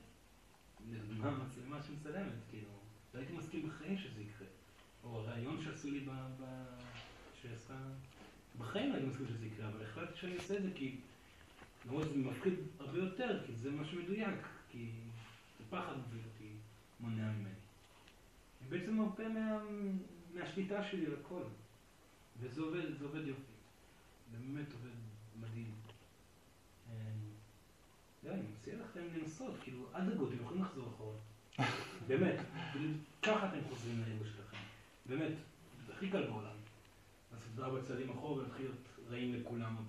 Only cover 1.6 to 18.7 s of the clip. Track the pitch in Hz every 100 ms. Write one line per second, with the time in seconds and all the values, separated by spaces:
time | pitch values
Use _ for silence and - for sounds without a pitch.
1.6 | 127 147 - 147 151 175 175 113 - 107
2.6 | 104 - - - - 123 135 170 - 160
3.6 | 151 - 160 196 - 110 104 - - -
4.6 | - - - - 120 117 110 117 127 160
5.6 | 156 - 147 139 135 131 131 131 131 127
6.6 | 127 123 123 117 117 - - - 123 117
7.6 | - 135 135 135 - - - - - 117
8.6 | 117 202 277 220 131 - 120 113 110 107
9.6 | 107 107 110 - 170 - 185 180 - 196
10.6 | 190 - 131 - - - - - - -
11.6 | - - 120 143 151 139 127 - 190 156
12.6 | 147 - 139 165 190 - 247 196 - 113
13.6 | 135 147 156 175 170 208 202 - - -
14.6 | - 120 117 113 113 113 - - - -
15.6 | 110 185 180 131 113 113 113 110 107 107
16.6 | - - - - 117 110 110 107 98 95
17.6 | - - - - - - - - - -
18.6 | 127